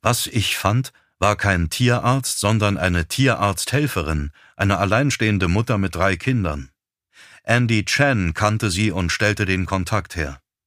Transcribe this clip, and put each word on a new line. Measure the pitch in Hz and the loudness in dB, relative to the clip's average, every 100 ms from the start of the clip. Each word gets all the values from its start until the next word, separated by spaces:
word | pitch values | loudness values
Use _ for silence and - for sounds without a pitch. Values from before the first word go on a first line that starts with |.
Was | 110 120 - | 0 -2 -2
ich | 117 101 - | -2 -2 0
fand, | 98 113 127 _ _ _ | 0 0 -2 _ _ _
war | 101 104 | 0 2
kein | 101 92 82 | 2 2 0
Tierarzt, | - 123 120 120 135 131 - | 0 2 2 0 0 -2 -2
sondern | 101 110 104 98 | 0 2 2 0
eine | 90 85 82 | 0 0 -2
Tierarzthelferin, | - 135 113 101 95 - 139 147 - 76 78 73 - - _ | 0 0 2 0 -2 -4 -2 -2 -2 -2 -2 -4 -10 -20 _
eine | 98 95 | 0 2
alleinstehende | 98 107 143 - 110 104 90 | 2 2 0 0 0 2 2
Mutter | 90 117 107 | 0 0 0
mit | 98 82 | -2 0
drei | 95 92 | 0 0
Kindern. | - 123 90 73 67 _ _ _ _ _ - - | -2 -2 -2 -4 -10 _ _ _ _ _ -20 -18
Andy | - 120 120 110 - | 0 2 2 2 0
Chen | - 139 120 87 | 2 2 2 0
kannte | 78 104 107 110 | 0 0 2 0
sie | 87 107 | 0 0
und | 87 87 | 0 -2
stellte | - 107 104 101 | 0 0 0 0
den | 92 90 | 0 -2
Kontakt | 95 90 104 90 - | -4 -2 -4 -4 -6
her. | 73 69 _ _ | -6 -8 _ _